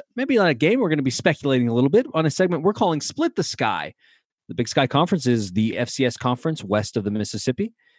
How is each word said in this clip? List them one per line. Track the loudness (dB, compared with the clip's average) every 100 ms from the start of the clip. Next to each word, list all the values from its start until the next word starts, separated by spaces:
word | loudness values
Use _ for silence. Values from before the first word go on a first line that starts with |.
| -6 -6
maybe | 0 2
not | 2
a |
game, | 2 2 2
we're | 2
gonna | 0
be | 0
speculating | 0 0 0 2 2 2
a |
little | 2 4
bit | 4 2
on | 0 0
a |
segment | 2 0 0
we're | 0
calling | 2 0 0
Split | -4 -2 -2 -2
the |
Sky. | -6 -2 -2 -2 -6 -12 _ _ _ _ -10
The | -6
Big | -2
Sky | 0 2
Conference | 2 2 0 2
is | 0 0
the | -2 -2 -2
F | -4
C | 0 -2
S | 0
conference | -2 -2 -2 -6
west | -2 -2 0 -4
of |
the | -4
Mississippi. | -4 -4 -4 -4 -2 -4 -8 _